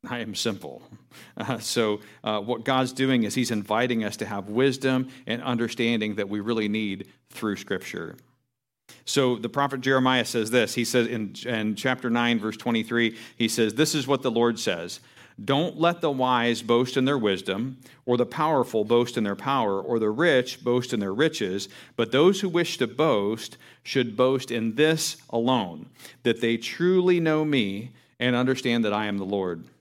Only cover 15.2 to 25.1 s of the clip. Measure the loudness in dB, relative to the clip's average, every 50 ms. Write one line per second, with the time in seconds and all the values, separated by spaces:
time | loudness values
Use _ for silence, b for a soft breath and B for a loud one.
15.2 | B B B -10 -2 0 0 0 0 -2 -2 0 0 0 2 0 -2 -2 0 0
16.2 | 2 2 4 4 4 2 0 -2 0 2 2 2 2 2 0 0 2 2 2 2
17.2 | 2 0 0 0 -2 -4 -4 -2 -4 -6 -8 B B B B B B 0 2 2
18.2 | 0 -2 0 -2 0 2 2 2 0 0 0 -2 2 4 4 4 2 2 -2 -2
19.2 | -2 -2 -4 -4 -2 -2 0 0 0 0 -2 -2 -2 -2 -2 0 0 0 0 2
20.2 | 4 4 4 4 2 0 -8 -6 -2 0 0 0 0 -2 -4 -2 -2 -2 0 2
21.2 | 0 0 0 -2 -4 -4 -4 -6 -6 B B B B B B -4 -2 0 4 6
22.2 | 6 6 4 4 -2 0 0 0 0 0 -2 -2 -4 -4 0 0 2 2 2 2
23.2 | 2 0 -2 -4 -8 -16 -16 B B B B B B -4 -2 -2 -2 0 2 2
24.2 | 2 2 2 0 -2 -4 -4 -2 -2 -2 2 2 4 4 4 0 -2 -6